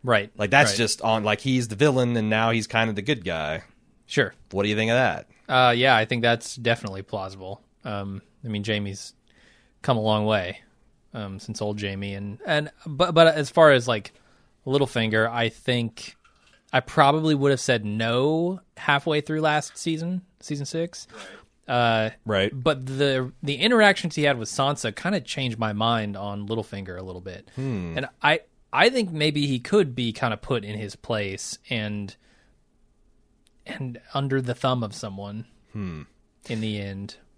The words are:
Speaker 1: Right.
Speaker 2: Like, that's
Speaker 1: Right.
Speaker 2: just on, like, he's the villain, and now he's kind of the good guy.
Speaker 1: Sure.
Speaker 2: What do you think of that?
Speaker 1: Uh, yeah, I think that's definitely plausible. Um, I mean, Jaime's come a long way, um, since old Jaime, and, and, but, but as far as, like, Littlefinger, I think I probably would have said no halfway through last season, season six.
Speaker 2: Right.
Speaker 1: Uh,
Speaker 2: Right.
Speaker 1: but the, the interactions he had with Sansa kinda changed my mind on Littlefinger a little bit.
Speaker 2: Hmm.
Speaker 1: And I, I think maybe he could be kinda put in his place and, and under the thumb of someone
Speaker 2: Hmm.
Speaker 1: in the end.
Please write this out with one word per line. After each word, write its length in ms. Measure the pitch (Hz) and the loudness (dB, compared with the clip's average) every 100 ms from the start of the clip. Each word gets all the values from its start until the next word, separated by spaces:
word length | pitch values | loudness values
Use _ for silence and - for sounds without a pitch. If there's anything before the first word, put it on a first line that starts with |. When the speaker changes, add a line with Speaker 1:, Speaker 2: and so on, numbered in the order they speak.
Speaker 1:
Right. 280 | 127 110 101 | 2 2 2
Speaker 2:
Like, 140 | - 104 | -4 4
that's 220 | 139 143 | 6 6
Speaker 1:
Right. 60 | 98 | 4
Speaker 2:
just 240 | 110 - | 0 2
on, 200 | - 110 | 0 2
like, 180 | 107 104 | 2 0
he's 260 | 135 127 117 | 0 0 0
the 80 | |
villain, 420 | 104 151 131 123 117 | 2 2 4 2 0
and 100 | 107 | 0
now 220 | 110 113 | 2 2
he's 160 | 113 | 0
kind 240 | 107 113 113 | 0 0 0
of 60 | |
the 80 | 104 | -2
good 200 | 104 135 | -2 -4
guy. 380 | 90 82 76 82 - _ _ _ _ | -4 -4 -4 -6 -10 _ _ _ _
Speaker 1:
Sure. 260 | - 101 - - | -2 -2 -6 -8
Speaker 2:
What 140 | 95 | -2
do 60 | 101 | 0
you 60 | |
think 140 | 107 110 | 0 2
of 60 | 120 | 2
that? 300 | 120 82 - _ - | 2 -2 -10 _ -2
Speaker 1:
Uh, 260 | 131 123 120 | 4 4 6
yeah, 180 | 131 | 4
I 100 | 117 | 4
think 180 | 110 120 | 4 0
that's 320 | 117 117 - | 2 0 -4
definitely 480 | - 117 117 104 95 | -4 0 0 -4 -10
plausible. 580 | 98 104 95 98 92 101 _ _ | -8 -8 -8 -12 -14 -14 _ _
Um, 380 | 123 101 98 98 _ _ | -8 -6 -6 -10 _ _
I 40 | 117 | -6
mean, 160 | 104 | -4
Jaime's 480 | 101 107 101 101 - _ _ _ _ _ _ _ | -2 -2 -4 -8 -14 _ _ _ _ _ _ _
come 140 | - 117 | -2 0
a 40 | |
long 240 | 107 107 | 2 2
way, 360 | 107 104 90 - _ _ _ _ _ | 2 0 -2 -10 _ _ _ _ _
um, 240 | 117 101 98 | -12 -10 -10
since 240 | - 104 | -12 -6
old 180 | 104 104 | -6 -4
Jaime, 360 | 101 98 101 | -6 -6 -8
and, 240 | 98 101 107 403 | -8 -10 -10 -4
and, 240 | 151 151 _ 165 | -2 -4 _ -12
but, 260 | 143 180 | -2 2
but 140 | 165 165 | 8 8
as 240 | 156 139 | 6 0
far 200 | - 156 | 8 10
as, 160 | 131 120 | 8 4
like, 240 | 110 - _ _ _ _ _ 135 | -2 -4 _ _ _ _ _ -2
Littlefinger, 600 | 139 135 120 110 110 113 | 0 2 0 2 2 2
I 200 | 117 117 | 2 -2
think 640 | - - 123 117 - - - _ _ _ _ _ | -2 -2 0 -2 -8 -18 -20 _ _ _ _ _
I 80 | 131 | 0
probably 520 | - - 139 151 156 | 0 4 6 6 2
would 160 | 147 139 | 4 4
have 100 | 135 | 2
said 240 | - 120 | 2 0
no 720 | 104 107 113 120 143 160 175 185 _ - | 0 -2 0 2 2 0 -2 -6 _ -6
halfway 420 | - 143 165 151 | 0 0 2 -2
through 200 | 143 156 | 0 0
last 360 | 156 151 - - | 2 0 -2 -8
season, 440 | 170 160 170 185 _ _ | -4 -4 -4 -6 _ _
season 240 | - 143 | -8 -6
six. 420 | 139 165 170 - - - - - _ _ - | -4 -4 -4 -8 -18 -20 -18 -20 _ _ -2
Speaker 2:
Right. 80 | |
Speaker 1:
Uh, 340 | 120 117 113 110 - | 2 4 2 0 -4
Speaker 2:
Right. 260 | 110 98 101 | -2 2 2
Speaker 1:
but 320 | 135 127 135 | 0 -2 -2
the, 460 | 131 135 143 131 127 - | -4 0 0 0 -4 -6
the 140 | 143 | -6
interactions 600 | 139 202 240 208 190 170 | 0 2 6 6 4 -2
he 80 | 156 | 2
had 140 | 147 127 | 2 2
with 120 | 110 | -2
Sansa 460 | - 135 147 117 | 0 0 0 -4
kinda 260 | - 120 190 | -4 -4 -4
changed 360 | - - 127 113 | -4 -6 -4 -2
my 140 | 110 | -4
mind 420 | 104 113 117 104 98 | 0 0 0 -2 -6
on 300 | 101 101 104 | -8 -8 -6
Littlefinger 500 | 113 - 101 95 90 | -6 -6 -10 -10 -12
a 20 | |
little 200 | 92 90 | -12 -12
bit. 280 | 92 - - | -12 -16 -14
Speaker 2:
Hmm. 380 | - 135 107 87 80 | -8 -6 -6 -6 -6
Speaker 1:
And 120 | 131 _ | -8 _
I, 200 | 151 160 _ _ _ | 2 2 _ _ _
I 160 | 127 214 | 2 2
think 220 | 254 196 | 2 -4
maybe 360 | 156 151 147 143 | 0 0 0 -2
he 120 | 127 | -2
could 360 | - 208 156 | 0 0 2
be 160 | 123 120 | -2 -4
kinda 240 | 107 123 104 | -2 -4 -4
put 260 | - 123 | -4 -4
in 120 | 101 107 | -4 -8
his 180 | 104 | -10
place 640 | - - 110 101 95 - - - | -12 -6 -4 -4 -6 -10 -14 -6
and, 460 | 117 107 104 98 - _ _ _ _ _ _ _ _ _ _ _ _ _ _ | -4 -4 -6 -10 -14 _ _ _ _ _ _ _ _ _ _ _ _ _ _
and 340 | - - 127 120 _ | -16 -10 -10 -12 _
under 280 | 139 139 135 | -6 0 -2
the 120 | 123 | -2
thumb 280 | 120 135 127 | -2 0 0
of 100 | 110 | -2
someone 500 | 101 107 98 101 107 110 _ _ | -8 -12 -10 -10 -12 -14 _ _
Speaker 2:
Hmm. 300 | 107 95 78 71 _ _ _ - | -10 -8 -10 -16 _ _ _ -8
Speaker 1:
in 120 | 113 | -6
the 180 | 110 104 | -4 -4
end. 360 | 98 98 104 - _ | -6 -10 -12 -16 _